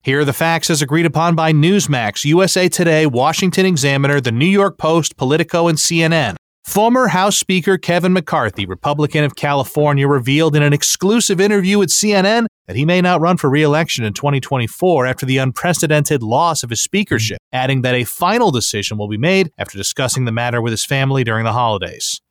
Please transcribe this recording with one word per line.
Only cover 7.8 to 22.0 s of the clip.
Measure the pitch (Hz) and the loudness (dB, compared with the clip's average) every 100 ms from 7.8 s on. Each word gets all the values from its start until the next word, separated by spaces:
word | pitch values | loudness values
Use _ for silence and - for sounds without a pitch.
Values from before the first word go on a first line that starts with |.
| - 175 180 | 0 0 2
McCarthy, | 185 - 160 113 107 95 | 0 0 -2 -2 -4 -8
Republican | 92 143 147 147 156 147 | -4 -4 -2 0 0 -2
of | - | -2
California, | 147 143 - 151 147 143 139 | -2 -2 -2 0 2 2 2
revealed | 143 120 143 160 147 | 0 2 2 2 4
in | |
an | 147 | 2
exclusive | 147 - - 185 233 - 180 | 2 0 -2 0 0 0 0
interview | 202 202 180 202 | 2 2 2 2
with | 175 | 2
C | - 208 | 0 2
N | 202 190 | 2 2
N | 233 226 _ - | 0 -2 _ -8
that | 95 | -2
he | 151 | 0
may | 180 | 2
not | 180 175 | 2 2
run | 165 180 | 2 2
for | 143 | 2
re-election | 143 156 151 170 - 110 | 2 2 2 -2 -4 -4
in | |
twenty | 101 143 139 | -4 -2 -2
twenty-four | - 135 113 - 185 156 127 | -2 -4 -4 -2 0 2 0
after | 127 131 | -2 -2
the | 131 | 0
unprecedented | 131 - 180 165 156 151 143 143 | 0 -2 -2 -2 0 0 0 -2
loss | 110 127 170 156 | 0 0 0 -2
of | 120 | -6
his | 117 | -6
speakership, | - 196 202 123 110 87 _ | -2 -2 0 -2 -2 -6 _
adding | 127 127 135 | -4 -2 0
that | 127 127 | 0 -2
a | 120 | -4
final | - 175 233 220 | -2 0 2 2
decision | 123 - 104 101 107 | 0 -2 -4 -6 -6
will | 104 | -6
be | 107 | -2
made | 156 190 175 - | 0 2 0 -4
after | 98 98 | -12 -8
discussing | 95 - 131 131 | -8 -4 -4 -2
the | 123 | -2
matter | 113 120 120 | -2 -2 -2
with | 117 | -2
his | 110 - | -4 -2
family | 135 135 135 117 | -2 0 0 0
during | 110 | 0
the | 113 | 0
holidays. | 113 120 104 90 - | 0 0 -2 -6 -8